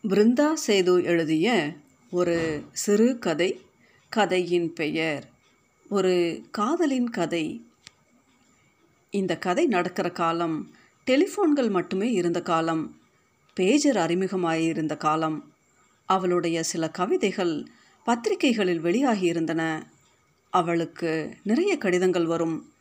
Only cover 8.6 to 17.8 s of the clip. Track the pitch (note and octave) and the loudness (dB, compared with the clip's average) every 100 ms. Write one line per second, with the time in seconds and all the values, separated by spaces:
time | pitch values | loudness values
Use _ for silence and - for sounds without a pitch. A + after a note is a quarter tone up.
8.6 | _ _ _ _ _ G3+ F#3 E3 F#3 F3+ | _ _ _ _ _ -4 -2 -4 -2 0
9.6 | E4+ F#3 F3+ - F3 F3 E3 E3+ E3+ D#3 | 2 0 -2 -2 -4 -2 -2 0 -2 -4
10.6 | - - _ _ - C4 G4+ - F4+ C#4+ | -8 -18 _ _ 0 2 2 0 2 2
11.6 | A#3+ F#3+ F3 F#3+ A3+ G#3+ E3+ E3 E3+ E3 | 2 0 -2 -2 0 0 0 -2 0 0
12.6 | E3 D#3+ D3+ - _ _ _ _ _ - | 0 -2 -4 -12 _ _ _ _ _ -2
13.6 | F#3 D4 D4 A3 E3 F3 F#3+ F#3+ E3+ D#3+ | 2 4 4 2 0 0 0 -2 -2 0
14.6 | E3 E3 D#3 D3+ D#3 D#3 D#3+ D3+ - _ | 0 -2 -4 -2 0 0 0 -4 -10 _
15.6 | _ _ _ _ - F#3+ F3+ F3 E3+ E3 | _ _ _ _ -2 0 2 0 0 -2
16.6 | E3 E3+ D#3+ D#3+ F#3 F#4 G3+ F#3 F3 D3+ | -2 -4 -4 -2 -2 0 0 0 -2 -2
17.6 | - _ | -8 _